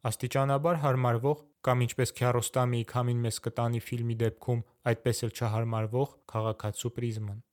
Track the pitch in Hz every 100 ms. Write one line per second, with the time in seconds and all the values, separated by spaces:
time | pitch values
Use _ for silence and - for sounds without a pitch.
0 | 117 - 127 135 139 139 160 165 143 127
1 | 123 117 135 151 - _ - 123 120 -
2 | 120 - 123 120 - 131 123 120 113 123
3 | 123 120 117 - 120 - 117 117 - 120
4 | 117 113 113 - - 120 - _ 123 117
5 | 123 113 117 - 117 110 117 113 110 120
6 | 139 - - 113 110 107 107 - 123 -
7 | 120 110 104 104 -